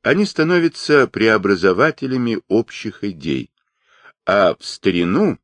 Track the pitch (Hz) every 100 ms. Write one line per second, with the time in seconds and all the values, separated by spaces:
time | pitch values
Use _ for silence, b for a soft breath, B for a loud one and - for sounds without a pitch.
0 | - 165 202 - 160 175 165 - - 147
1 | 123 101 110 107 98 95 92 92 151 151
2 | 135 127 120 110 _ 104 113 - 110 -
3 | 101 85 73 67 - _ b b b b
4 | b _ - 101 92 - - - 98 87
5 | 87 123 202 80